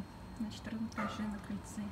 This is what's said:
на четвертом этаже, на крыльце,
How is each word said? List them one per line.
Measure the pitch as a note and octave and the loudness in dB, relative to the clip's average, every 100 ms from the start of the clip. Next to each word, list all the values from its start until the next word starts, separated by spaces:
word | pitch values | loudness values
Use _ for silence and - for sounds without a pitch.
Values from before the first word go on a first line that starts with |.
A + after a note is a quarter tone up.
| - - - - | 2 -4 -6 0
на | G#3+ | 0
четвертом | - - A3+ A3+ | 0 -2 0 2
этаже, | - G#3 - | 2 2 4
на | G#3+ G#3 | 2 0
крыльце, | - G3+ - - G3+ | 0 -2 -2 -2 -2